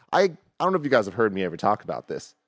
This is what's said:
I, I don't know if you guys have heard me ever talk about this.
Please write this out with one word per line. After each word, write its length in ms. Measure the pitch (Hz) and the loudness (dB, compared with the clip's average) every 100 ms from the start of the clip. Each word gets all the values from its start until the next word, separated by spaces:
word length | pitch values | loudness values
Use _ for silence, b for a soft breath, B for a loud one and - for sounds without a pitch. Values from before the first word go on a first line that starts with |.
| b | b
I, 80 | 170 | 0
I 400 | 196 156 _ - | 2 -2 _ -4
don't 80 | 175 | -2
know 60 | 185 | 0
if 60 | |
you 60 | 143 | 2
guys 160 | 123 101 | 2 2
have 80 | |
heard 180 | 92 110 | 0 0
me 100 | 95 | 0
ever 140 | 92 80 | -4 -2
talk 280 | 98 107 | 0 0
about 240 | - 64 - | -4 -10 -8
this. 260 | 65 - _ | -10 -10 _